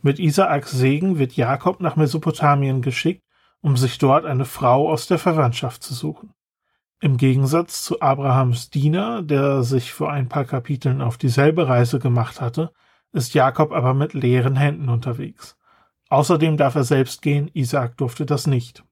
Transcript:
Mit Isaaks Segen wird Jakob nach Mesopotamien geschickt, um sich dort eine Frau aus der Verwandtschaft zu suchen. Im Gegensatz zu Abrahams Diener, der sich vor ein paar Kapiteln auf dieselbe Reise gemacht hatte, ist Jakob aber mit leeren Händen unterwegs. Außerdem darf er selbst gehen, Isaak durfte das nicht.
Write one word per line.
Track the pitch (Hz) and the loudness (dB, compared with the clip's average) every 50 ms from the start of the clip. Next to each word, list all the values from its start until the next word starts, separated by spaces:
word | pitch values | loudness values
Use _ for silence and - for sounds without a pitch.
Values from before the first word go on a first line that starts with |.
Mit | - 139 139 - | 2 0 0 2
Isaaks | 180 156 143 190 190 185 156 143 - - | 0 0 2 2 2 2 0 -2 -4 -6
Segen | - 127 127 131 139 151 180 190 180 151 | -2 0 2 2 2 0 0 -2 0 0
wird | 135 127 - | -2 -2 -2
Jakob | - 123 117 - - - 180 185 - | -2 -2 -2 -2 -2 -2 -4 -2 -2
nach | 185 156 - | -4 -2 0
Mesopotamien | 156 156 143 123 160 - 170 151 - - 147 143 139 139 135 131 131 | 0 0 0 0 -2 -4 -4 -4 0 2 2 2 2 0 -2 -2 -2
geschickt, | 123 139 123 - - 160 185 - _ _ _ _ _ _ _ _ | -4 -4 -6 -2 -2 -4 -4 -4 _ _ _ _ _ _ _ _
um | - 151 135 | 0 0 2
sich | 123 127 123 - | 2 2 0 0
dort | - 143 135 135 156 165 | 0 2 4 4 4 2
eine | 151 139 127 135 | 0 -2 -4 -4
Frau | 127 - - 139 123 123 135 147 - | -4 -6 -2 2 4 4 4 4 0
aus | 165 - - | 0 -2 0
der | - 180 | -2 -2
Verwandtschaft | 160 - 185 165 156 139 120 120 - - 123 - - - | 0 2 0 2 2 2 0 0 -2 -6 -8 -10 -12 -12
zu | - 135 | -12 -10
suchen. | 120 - 151 - - - - _ _ _ _ _ _ _ _ _ _ _ _ _ _ | -8 -8 -8 -10 -10 -18 -20 _ _ _ _ _ _ _ _ _ _ _ _ _ _
Im | - 147 131 | 0 0 2
Gegensatz | 123 139 131 127 135 135 131 151 330 339 - - - - | 4 4 4 4 4 2 2 0 0 -2 -2 -8 -10 -6
zu | - - - | -6 -4 0
Abrahams | - 135 135 139 139 135 127 131 131 123 120 120 - - | 0 0 0 2 2 2 2 2 2 2 0 -2 -4 -6
Diener, | - 143 135 151 160 185 202 226 233 220 | -4 0 2 2 2 2 -2 -4 -4 -6
der | 175 147 147 139 139 143 139 135 123 | -2 0 0 2 2 2 2 0 0
sich | 117 135 127 120 - - | 0 0 -2 -2 -4 -8
vor | - 151 147 | -6 -6 -4
ein | 147 143 131 123 | -2 -4 -4 -2
paar | - 151 135 | -2 -4 -4
Kapiteln | 127 - 127 120 - 147 127 - 135 127 135 | -2 -4 -6 -4 -6 -8 -2 -2 -2 -2 0
auf | 131 120 117 | -2 -4 -4
dieselbe | - - 131 117 139 139 151 160 170 165 | -2 -2 0 2 4 2 4 4 2 0
Reise | 131 127 120 123 120 - 131 | 2 4 2 2 2 0 -2
gemacht | - 135 120 120 113 - - - | 0 0 0 0 0 -2 -6 -6
hatte, | 131 117 120 156 160 165 _ _ _ _ _ _ _ _ | -6 -6 -4 -4 -6 -6 _ _ _ _ _ _ _ _
ist | - - 120 - - | -4 -4 -4 0 2
Jakob | 156 127 135 131 - 156 151 | 2 2 2 2 0 -2 0
aber | - - 127 127 127 | 0 0 0 2 2
mit | 135 147 156 - | 2 0 -2 -2
leeren | 143 131 123 127 127 120 127 135 | -2 0 2 2 2 2 2 2
Händen | 131 143 143 151 170 147 123 | 2 0 0 0 -2 -4 -2
unterwegs. | 120 117 120 127 120 131 - - - _ - - _ _ _ _ _ _ _ _ _ _ _ _ | -2 -2 -2 -4 -8 -8 -10 -12 -14 _ -20 -20 _ _ _ _ _ _ _ _ _ _ _ _
Außerdem | - 135 147 - 180 156 160 160 156 | 2 2 4 4 2 2 2 2 2
darf | 147 147 135 131 | 2 2 2 2
er | 156 131 | 0 0
selbst | 120 147 135 131 127 - - | 2 2 2 2 0 -4 -6
gehen, | - 151 143 143 143 165 _ | -2 0 0 0 -2 -4 _
Isaak | 160 131 120 - 139 123 120 - | -4 -2 0 0 -2 -2 -4 -4
durfte | - 139 120 - - 151 | -4 -6 -6 -4 -6 -2
das | - 147 139 - | -2 -2 -2 0
nicht. | 151 135 123 120 - _ - _ _ | 0 0 0 -2 -6 _ -20 _ _